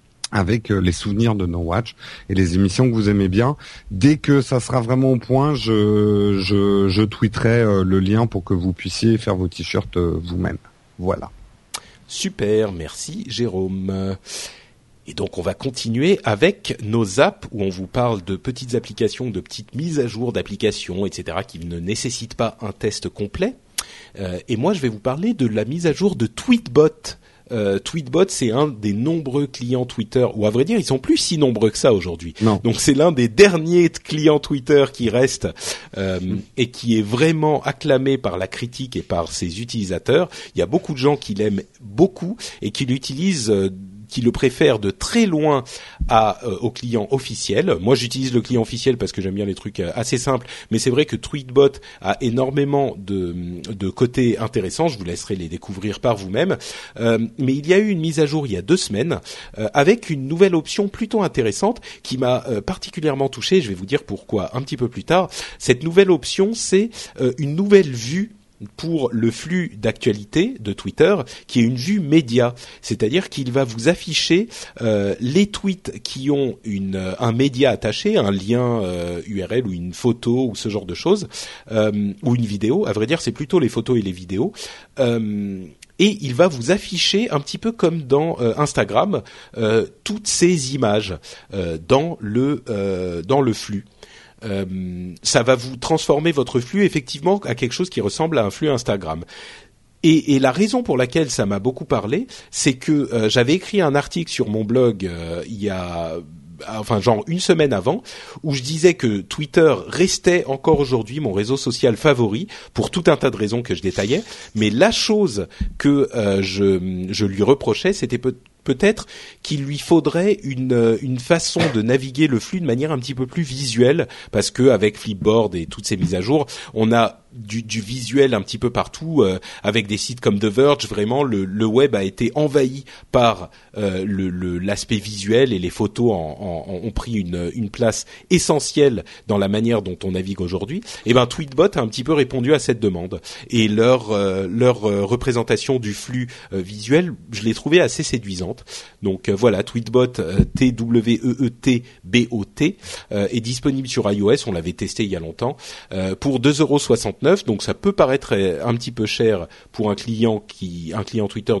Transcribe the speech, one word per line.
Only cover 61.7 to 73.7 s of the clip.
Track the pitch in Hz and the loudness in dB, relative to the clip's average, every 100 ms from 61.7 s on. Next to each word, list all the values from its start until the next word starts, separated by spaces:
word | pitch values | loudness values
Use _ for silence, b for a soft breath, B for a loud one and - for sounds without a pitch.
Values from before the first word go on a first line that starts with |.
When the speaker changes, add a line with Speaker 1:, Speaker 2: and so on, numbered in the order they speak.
| 247 - B | -2 -8 B
Speaker 2:
qui | - 131 | -8 -2
m'a, | 127 127 - | 0 0 -2
euh, | 110 | -6
particulièrement | 104 185 - - 151 135 135 | -4 -8 -10 -6 -2 0 -2
touché. | - - 185 | -4 0 2
Je | 120 | 2
vais | |
vous | 90 95 | -4 -4
dire | 143 | -4
pourquoi | - 101 - 104 90 123 | -4 -10 -4 -4 -2 -6
un | |
petit | 139 135 | -6 -4
peu | 117 | -4
plus | 95 | -4
tard. | - 170 180 B B B | 0 0 0 B B B
Cette | - 123 | 0 2
nouvelle | 156 175 190 | 4 4 6
option, | 165 - - 196 | 4 2 0 0
c'est, | 226 - 190 226 B B B | 0 0 2 2 B B B
euh, | 127 127 | -2 0
une | 143 | -2
nouvelle | 156 202 196 160 | 0 6 6 6
vue | 120 113 170 220 - _ - 107 - | 0 -4 -4 -4 -10 _ -18 -18 -10
pour | 160 165 127 | -4 0 0
le | 113 113 | 2 0
flux | 113 156 180 170 101 | 0 -4 -2 -4 -4
d'actualité | 110 - - 104 101 151 220 254 | -4 -2 0 -2 -2 0 0 -2
de | 107 | -8
Twitter, | 98 98 - 165 202 120 B B | -8 -4 2 4 4 -2 B B
qui | 127 | 2
est | |
une | 117 127 | 2 0
vue | 147 208 | -2 -2
média, | 147 160 131 120 120 120 B B | 2 2 4 2 0 -2 B B
c'est-à-dire | - 104 107 156 185 | -8 -2 0 0 -4
qu'il | - 127 | -6 -4
va | 131 | -2
vous | 127 | -2